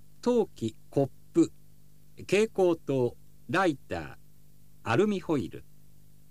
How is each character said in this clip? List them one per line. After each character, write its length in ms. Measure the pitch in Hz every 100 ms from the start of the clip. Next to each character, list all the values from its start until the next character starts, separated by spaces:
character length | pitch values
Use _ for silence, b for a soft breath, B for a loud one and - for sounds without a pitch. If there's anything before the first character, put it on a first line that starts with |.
| - -
陶 260 | 240 247 -
器、 220 | - 113 - -
コ 140 | 143
ッ 60 | 135 - -
プ、 180 | 170 160 - - - - - - -
蛍 240 | - 190
光 340 | 220 - 185 165
灯、 400 | - 135 120 - - - -
ラ 180 | 160 190
イ 100 | 139
タ 200 | - 87
ー、 200 | 73 - - - - - - -
ア 140 | - 123
ル 100 | 214
ミ 140 | 196
ホ 180 | - 147
イ 100 | 87
ル、 160 | - - - - - - - -